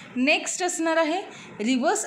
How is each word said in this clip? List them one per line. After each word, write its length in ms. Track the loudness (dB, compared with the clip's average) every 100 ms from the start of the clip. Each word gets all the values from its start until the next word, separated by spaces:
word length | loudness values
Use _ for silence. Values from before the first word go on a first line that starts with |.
| -8 0
Next 460 | 2 2 0 -2
असणार 340 | -2 0 2 2
आहे 240 | 2 0 -4 -12 -14 -4
reverse 400 | 0 2 2 0